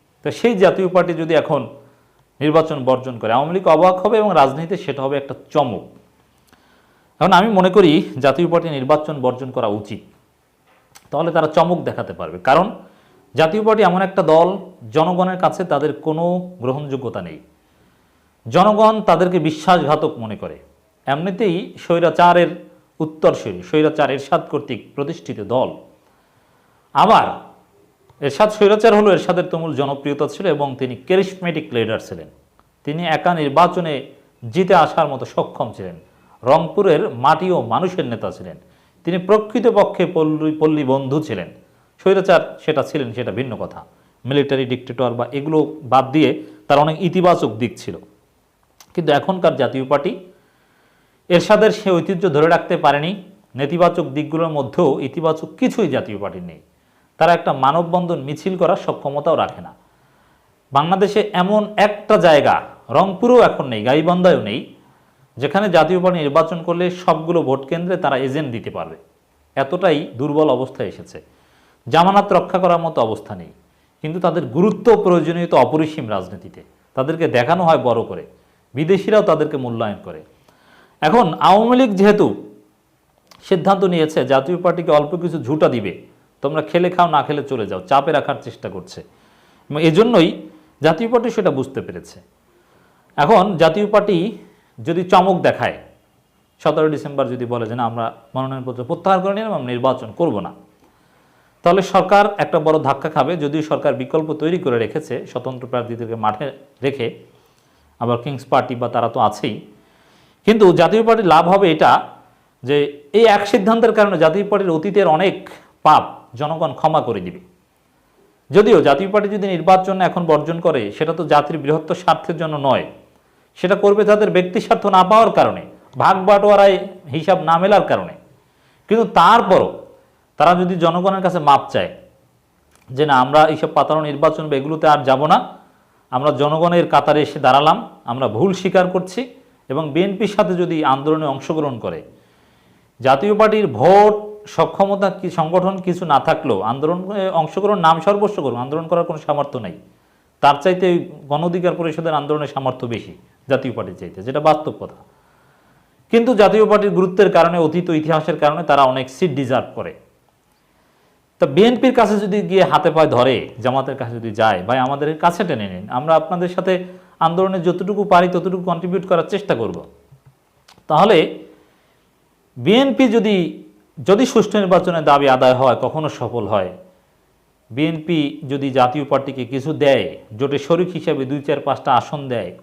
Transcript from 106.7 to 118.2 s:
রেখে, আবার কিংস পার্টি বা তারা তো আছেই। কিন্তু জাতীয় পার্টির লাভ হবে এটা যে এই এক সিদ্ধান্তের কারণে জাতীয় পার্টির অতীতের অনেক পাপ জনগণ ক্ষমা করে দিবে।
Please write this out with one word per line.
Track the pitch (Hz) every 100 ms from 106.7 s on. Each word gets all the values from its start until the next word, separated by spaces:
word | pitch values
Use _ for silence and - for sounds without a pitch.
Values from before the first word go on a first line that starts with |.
| _
রেখে, | 135 127 117 - - _ _ _ _ _ _ -
আবার | 117 120
কিংস | 117 123 -
পার্টি | 139 123 120
বা | 120
তারা | 117 117
তো | 131
আছেই। | 110 - 143 104 - _ _ _ _ _ _ _ -
কিন্তু | 220 196
জাতীয় | 156 165 214
পার্টির | 226 226 190
লাভ | 156 170
হবে | 196 196
এটা | 160 147 131 - - _ _ _ _
যে | 123 147 143 - -
এই | 208 226
এক | 202 202
সিদ্ধান্তের | 247 190 233 226
কারণে | 220 202 180
জাতীয় | 160 180 202
পার্টির | 202 190
অতীতের | 160 160 196 185
অনেক | 156 190 - - - _ _
পাপ | 156 147 - - - 117
জনগণ | 147 160 160
ক্ষমা | - 160 156
করে | 123 104
দিবে। | 90 87 - _ _ _ _ _ _ _